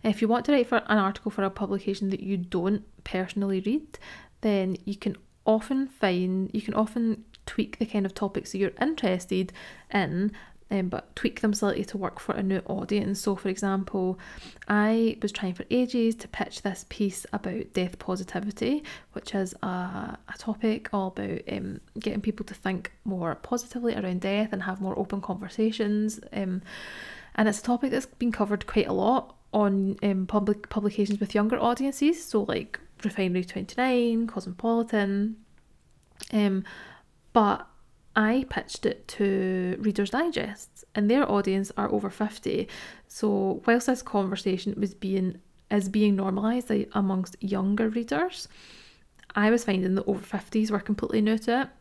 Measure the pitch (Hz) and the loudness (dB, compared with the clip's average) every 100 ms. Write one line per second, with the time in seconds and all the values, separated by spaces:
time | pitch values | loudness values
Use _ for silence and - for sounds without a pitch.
0 | 220 208 220 240 233 285 240 233 - 214 | 2 2 4 4 6 4 6 2 4 4
1 | 190 202 208 - 190 190 196 196 202 196 | 4 0 -4 0 -2 0 -2 -2 -2 -2
2 | 196 190 190 196 180 185 185 208 - - | -2 -2 -2 -2 0 0 2 0 -4 -18
3 | - 185 185 202 196 190 202 294 - - | -4 -4 -2 -2 0 0 0 -2 -4 -18
4 | - - - _ 220 202 185 185 - 202 | -18 -20 -20 _ 2 2 2 -2 -6 -4
5 | 226 - - _ - 220 - 269 269 - | -4 -4 -14 _ 2 2 2 -2 -2 0
6 | 196 180 185 185 190 214 214 214 220 240 | 2 2 2 0 -2 -4 -2 0 0 0
7 | 226 214 - - - - - - 214 208 | 0 -2 -8 -16 -6 -2 -2 -2 -2 0
8 | 190 - 202 - - 196 196 - 277 320 | -2 -2 -2 -2 -6 -2 -2 0 -2 0
9 | 208 185 - 185 185 - - - - 202 | 0 0 0 -2 -2 -6 -18 -20 -2 0
10 | 156 170 208 208 - - - 202 185 - | 0 0 -2 -4 -18 -20 -4 -2 -2 -4
11 | - - - - 214 208 208 - 202 202 | -8 -2 -2 0 0 2 0 0 -4 -4
12 | 190 - - - 190 190 - 190 - 208 | -6 -6 -6 -2 0 -2 -2 -6 0 0
13 | 190 202 - 196 196 190 202 196 196 196 | 0 -2 -2 -2 -4 -2 0 0 -2 -2
14 | 185 185 - - - - - 208 214 226 | -2 -4 -10 -16 -18 -16 0 2 4 4
15 | 226 - 202 - 190 175 - 247 247 247 | 4 2 -4 -2 -4 -4 0 2 2 4
16 | 226 226 - - - - 202 185 - - | 2 2 -8 -6 -6 -4 -6 -6 -12 -2
17 | 202 - - 202 190 220 - - 180 - | 0 0 -6 -6 -4 -6 -2 -2 -2 -4
18 | - 185 185 175 208 - 226 302 302 - | -6 -4 -4 -4 -4 -2 0 0 -4 -16
19 | - - - 202 185 - 190 180 180 185 | -14 -14 -4 -4 -4 -4 -4 -4 -4 -6
20 | 208 - - - - 214 220 226 - 202 | -10 -12 -14 -10 -6 0 0 0 -2 -2
21 | 190 185 202 - - 196 190 196 - 220 | -2 -4 -6 -6 -6 -6 -6 -10 -12 -6
22 | 214 208 214 214 208 - 190 180 - - | -4 -2 -2 -4 -10 -6 -4 -4 -8 -10
23 | 214 185 170 - - 240 233 247 240 220 | -6 -4 -4 -4 -4 -4 -4 -4 -2 -2
24 | 185 180 190 202 214 190 190 190 190 - | -2 -2 0 0 0 -2 -4 -4 -4 -4
25 | 202 196 196 196 190 - 220 220 208 208 | -4 -4 -4 -6 -6 0 0 2 0 2
26 | 214 214 - - 190 185 - - - - | 0 -4 -8 -4 -2 -4 -6 -14 -14 -14
27 | - - - - 214 208 - 240 269 240 | -14 -16 -8 2 2 2 0 0 2 0
28 | - - 240 220 202 208 - 214 - 180 | -2 -2 -2 2 0 0 2 0 2 2
29 | 208 262 254 - _ 214 202 196 196 196 | 4 2 0 -20 _ 4 4 4 2 2
30 | 208 190 185 214 202 208 - 220 208 202 | 2 2 2 2 4 0 -2 0 0 2
31 | 202 202 202 214 214 247 233 240 269 269 | 0 2 2 2 2 4 2 2 -2 2
32 | 285 339 - 214 202 - - - - - | 2 2 0 0 2 -2 -4 -12 -14 -6
33 | 202 - 185 180 180 - 190 - 262 247 | -4 0 2 2 -2 -6 -6 0 2 4
34 | 240 226 226 214 180 180 233 233 226 220 | 4 2 0 -4 -8 -4 0 2 2 2
35 | 196 196 208 220 - - _ _ _ _ | 2 0 -2 -4 -16 -20 _ _ _ _
36 | _ _ - 214 202 190 - - - - | _ _ -2 2 2 0 -4 -14 -18 -20
37 | _ _ _ 233 208 196 - - - _ | _ _ _ 4 4 2 -4 -20 -20 _
38 | - 220 214 254 269 - - - - - | -2 2 4 2 0 -6 -8 -2 -2 -2
39 | - - 202 196 185 185 180 185 214 202 | -10 -2 0 2 0 0 0 0 0 2
40 | 202 254 339 - 214 202 - - - - | 0 0 0 -2 -4 -8 -18 -20 -6 0
41 | 208 262 - 202 196 190 196 - 202 214 | 4 4 4 2 2 0 -2 -2 0 0
42 | 202 - 214 - - - - - - - | -2 -2 -4 -2 -4 -2 -4 -10 -16 -18
43 | _ - 214 202 190 - - 240 254 254 | _ -2 0 2 0 0 4 4 4 -2
44 | - 202 190 190 196 180 202 202 196 - | 0 -2 0 -2 -2 -2 -2 -2 -4 -4
45 | 190 190 185 - _ _ _ 208 190 208 | -2 0 0 -4 _ _ _ 0 2 4
46 | 208 196 190 190 220 247 247 208 208 208 | 4 4 2 0 0 0 0 -2 0 0
47 | 196 190 185 - 196 196 190 208 220 226 | 2 0 -4 -6 -4 0 2 2 2 0
48 | 233 285 359 - - - - - - - | -2 0 0 -4 -14 -18 -20 -20 -20 -20
49 | _ - _ - 214 233 233 190 185 190 | _ -20 _ 2 4 4 4 2 2 2
50 | - 190 - 196 - 220 214 202 202 202 | 2 -2 -2 -8 -2 0 2 0 0 -2
51 | - 220 214 220 220 247 262 - | 2 2 4 2 2 0 0 -8